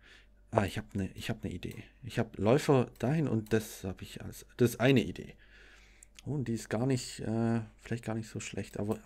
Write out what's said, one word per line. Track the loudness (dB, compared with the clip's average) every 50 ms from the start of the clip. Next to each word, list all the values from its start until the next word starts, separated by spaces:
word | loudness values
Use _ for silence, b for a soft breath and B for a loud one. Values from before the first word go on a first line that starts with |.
| B B B B B B B -20 -12 _
Ah, | 2 2 2
ich | 2 -2 -6
hab | -8 -4 -4
ne, | -4 -4 -4 -6
ich | -8 -6 -6
hab | -6 -4
ne | -6 -6
Idee. | -6 -6 -8 -10 -10 -12 -14 -16 -18 _ -14
Ich | -4 -2 -2
hab | -2 -2 -4 2
Läufer | 4 6 6 6 6 6 6 6 4 2 -2 -2
dahin | 0 0 2 2 2
und | 2 0 0 2 2
das | 0 0 0 -4 -10 -8
hab | -8 -8 -8 -8
ich | -12 -14 -12 -12
als, | -12 -12 -12 -14 -18 -12 2 4
das | 4 4
ist | 4 4
eine | 4 6 6 6
Idee. | 4 2 -4 -8 -12 -14 -16 B B B B B B B B B B B B B B B B -12 -6
Oh, | -4 -4
und | -2 -2
die | -2 -2
ist | -4 -2 -2
gar | -2 0 2
nicht, | 2 2 0 -2 -6 -10 -6
äh, | -4 -2 0 2 2 2 2 0 -2 -6 -12 _
vielleicht | -8 -6 -6 -4 -4
gar | -4 -4
nicht | -4 -6 -6
so | -8 -8
schlecht. | -8 -6 -8 -8 -8 -6 -6 -4
Aber, | -2 -2 -2 -4 -4